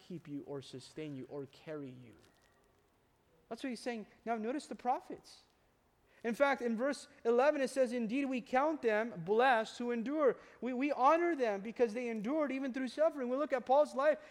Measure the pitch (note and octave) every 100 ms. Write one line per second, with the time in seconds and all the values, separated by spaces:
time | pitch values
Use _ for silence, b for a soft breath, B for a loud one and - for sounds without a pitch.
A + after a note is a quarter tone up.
0 | - F3 D3+ D3 - C#3+ C3 C3 - -
1 | D#3 C3+ B2+ C#3+ C3+ - - D3+ C#3 B2+
2 | B2 G#2 - _ _ _ _ _ _ _
3 | _ _ _ _ _ A3+ C#4 A#3 B3+ A#3
4 | G3 b - A#3 G#3+ C#4+ - A#3 B3 D4
5 | - - - - _ _ _ _ _ _
6 | _ b A3+ A3+ C#4 C4+ A#3+ A3 C4 C#4+
7 | - B A#3 A#3+ C#4 D4+ C4 - B3+ B3
8 | A3+ B3+ C#4 B3+ - B3+ D4 D#4+ A#3+ G#3+
9 | A#3 F3+ E3 G#3+ C4 A#3 A3 - A#3+ A#3+
10 | A3 D4+ C#4+ - B B A#3 B3 C#4+ C#4
11 | C4 E4 F4 D#4+ A#3 G3+ G3+ - A#3+ G#3+
12 | B3 A3+ G#3 D#4 D4 C4 C4+ B3 C4 -
13 | D#4+ D4 B3 B3+ D4 C4 - C4+ D4 A#3
14 | D4 D4 B